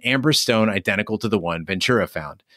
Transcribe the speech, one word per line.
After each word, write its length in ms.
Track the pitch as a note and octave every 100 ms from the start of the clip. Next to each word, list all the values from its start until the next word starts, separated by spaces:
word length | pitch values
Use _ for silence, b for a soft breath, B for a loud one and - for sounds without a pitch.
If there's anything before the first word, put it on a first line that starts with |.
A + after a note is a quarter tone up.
| A#2+
amber 260 | C3+ C#3+
stone 380 | D3 - A2+ A2
identical 480 | G2 G2+ G2 G#2+ G#2+
to 100 | A2+
the 120 | G2+
one 260 | E2+ E2 D#2+
Ventura 420 | F#2+ - B2 F2
found. 360 | - D2+ D#2+ b